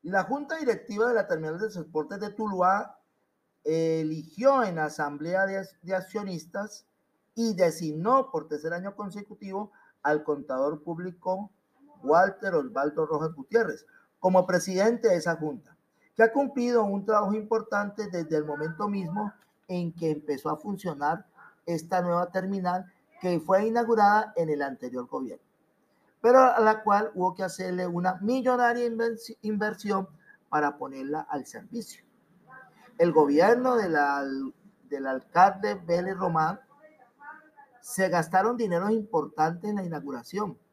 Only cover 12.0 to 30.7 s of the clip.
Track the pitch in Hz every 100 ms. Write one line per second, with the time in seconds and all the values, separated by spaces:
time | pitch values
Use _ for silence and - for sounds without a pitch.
12 | 131 160 190 190 147 170 131 - 147 151
13 | 156 156 160 160 131 226 214 - _ _
14 | _ _ 185 185 180 180 190 185 214 233
15 | 226 175 175 165 156 127 _ _ _ _
16 | _ - - 277 277 254 240 240 208 196
17 | 190 208 202 214 208 226 214 208 202 202
18 | 202 175 156 156 151 143 156 160 202 202
19 | 170 196 208 - _ _ _ 180 170 170
20 | 165 151 - 135 156 156 214 196 180 143
21 | 143 165 - _ - _ - 170 165 185
22 | 175 175 175 190 190 196 180 180 196 _
23 | _ - 180 170 160 190 220 226 226 226
24 | 208 208 214 - 160 147 139 - 127 127
25 | 123 - 127 - _ _ _ _ _ _
26 | _ _ 226 262 262 233 220 214 208 202
27 | 214 180 180 175 185 - 185 180 180 175
28 | 180 180 202 262 254 247 240 240 240 226
29 | 233 220 - 226 214 214 214 214 208 196
30 | 190 - _ - _ 151 147